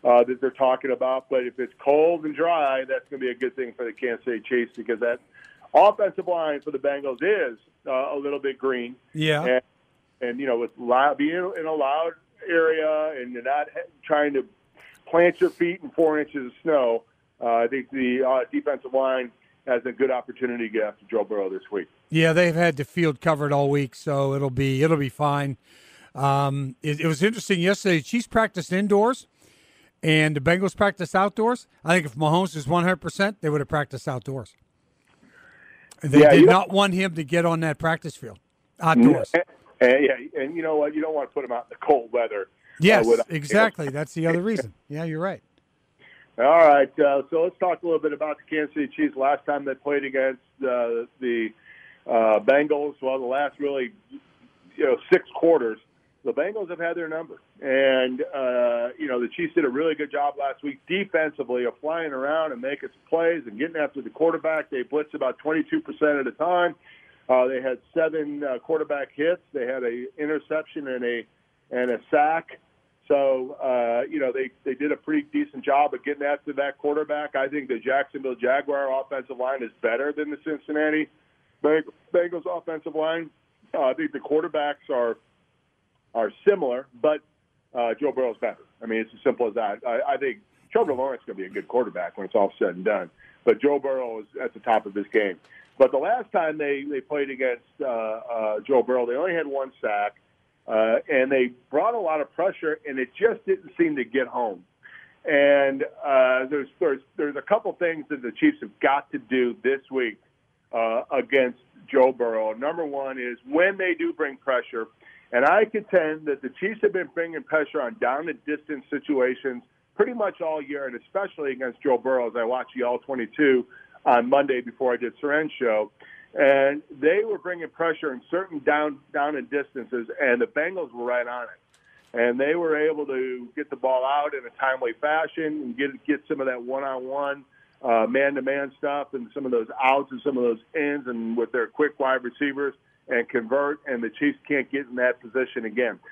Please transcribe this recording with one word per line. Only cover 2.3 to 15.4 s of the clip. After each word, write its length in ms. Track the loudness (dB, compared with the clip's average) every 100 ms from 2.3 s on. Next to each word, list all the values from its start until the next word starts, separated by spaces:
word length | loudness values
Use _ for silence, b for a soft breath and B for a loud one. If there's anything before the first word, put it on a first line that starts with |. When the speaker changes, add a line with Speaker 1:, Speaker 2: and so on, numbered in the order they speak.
Speaker 1:
dry, 520 | -2 0 2 0 0 -2
that's 200 | -6 -6
gonna 100 | -6
be 120 | -6
a 40 | -4
good 180 | -6
thing 200 | -4 -8
for 100 | -6
the 80 | -10
Kansas 320 | -4 -4 -4
City 160 | -4 -6
Chiefs 320 | -2 -2 -2 -8
because 240 | -6 -2
that 180 | -2 -2 _ B B B B
offensive 560 | 6 6 6 -2 -2 -4
line 320 | -2 -2 -4
for 100 | -6
the 80 | -4
Bengals 420 | -2 -2 -6 -2
is, 380 | 0 0 -2 -6 _ _ -4
uh, 280 | -2 -2
a 40 | -4
little 220 | -4 -4
bit 180 | -4 -2
green. 380 | -2 -2 -6 -12 _
Speaker 2:
Yeah. 320 | -4 0 0
Speaker 1:
And, 180 | 2 0 0 _ _ _ _ _
and, 180 | -8 -4
you 60 | -2
know, 120 | -2
with 140 | -2 -6
loud, 400 | 2 4 4 2
being 340 | -2 -2 -4 -6
in 60 | -4
a 80 |
loud 400 | -2 0 0 -2 -6 _ _ 0
area 720 | 2 4 2 0 0 -2 -4
and 120 | -10
you're 100 | -8
not 240 | -2 -2 -2
ha-, 160 | -8 -14 _
trying 280 | 0 2 2 0
to 120 | -4 _ _ _ B B 0
plant 360 | 4 4 4